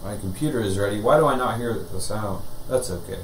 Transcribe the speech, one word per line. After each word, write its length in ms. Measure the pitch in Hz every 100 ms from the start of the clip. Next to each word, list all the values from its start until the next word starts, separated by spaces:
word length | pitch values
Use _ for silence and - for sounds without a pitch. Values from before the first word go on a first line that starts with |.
My 120 | 104 104
computer 440 | 98 92 151 131
is 160 | 104 95
ready. 240 | 101 104
Why 160 | 113 151
do 80 | 147
I 100 | 127
not 220 | 127 113
hear 160 | 120
the 260 | 107 - 95
sound? 440 | - 107 101 95 - - -
That's 220 | 131 -
okay. 280 | 87 85 95